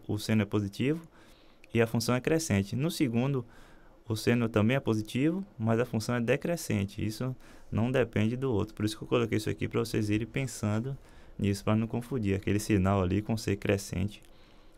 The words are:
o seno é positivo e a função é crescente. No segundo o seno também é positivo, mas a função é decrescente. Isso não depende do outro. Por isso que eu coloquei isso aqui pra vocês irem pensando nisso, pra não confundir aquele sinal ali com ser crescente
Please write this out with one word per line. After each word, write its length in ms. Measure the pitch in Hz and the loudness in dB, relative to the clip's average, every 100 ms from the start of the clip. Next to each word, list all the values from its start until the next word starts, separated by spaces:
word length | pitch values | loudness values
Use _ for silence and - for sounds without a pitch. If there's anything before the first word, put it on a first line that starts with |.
| - | -4
o 100 | 104 | -4
seno 260 | - 110 | 2 2
é 20 | 101 | 2
positivo 600 | 104 98 - 127 165 - - - - - - - | 0 -2 -2 -2 -2 -6 -20 -20 -20 -20 -20 -2
e 80 | 113 | 0
a 40 | 113 | 2
função 300 | 120 117 123 | 0 0 0
é 60 | |
crescente. 520 | 151 160 - 196 196 | 2 0 2 0 0
No 160 | 120 160 | -2 -2
segundo 560 | 165 135 117 135 131 - - - - - - - | 0 0 2 0 -2 -4 -14 -20 -20 -20 -14 -6
o 40 | 110 | -2
seno 340 | 123 120 113 | 2 2 2
também 280 | 110 110 135 | 4 4 4
é 20 | |
positivo, 640 | 123 110 104 123 156 185 196 - | 2 0 0 0 0 0 -6 -2
mas 220 | 110 113 | 2 2
a 60 | 123 | 2
função 300 | 113 117 120 | -2 0 0
é 60 | |
decrescente. 800 | 117 143 170 170 - 104 98 - 101 | 2 0 0 -4 -2 -2 -2 -4 -6
Isso 300 | - 127 131 - - - | -4 -6 -6 -14 -20 -6
não 200 | 104 120 | -2 2
depende 440 | 135 113 107 110 127 | 2 2 2 0 0
do 160 | 135 | 0
outro. 240 | 101 101 - | 0 -2 -2
Por 100 | 107 | -4
isso 120 | - | -4
que 60 | |
eu 40 | - | 0
coloquei 300 | 127 117 110 | 2 2 0
isso 120 | 104 | -2
aqui 180 | 101 104 | -4 -2
pra 120 | 117 | -2
vocês 300 | 117 117 104 | 0 0 0
irem 180 | 107 117 | 0 0
pensando 720 | 139 131 - 107 110 131 139 - - - - | -4 -4 -2 0 0 -2 -8 -14 -20 -16 -2
nisso, 240 | 101 98 | 0 0
pra 120 | - 110 | 2 2
não 120 | 113 | 0
confundir 480 | 120 120 135 101 95 | -4 -4 -2 0 0
aquele 240 | 95 101 | 2 0
sinal 420 | - 101 95 98 | 2 4 4 4
ali 200 | 90 101 | 2 0
com 140 | 104 110 | 0 -2
ser 200 | - 98 | -2 -2
crescente 680 | - 98 - 87 98 - - - - - - | 0 0 -2 -4 -4 -6 -20 -20 -20 -20 -20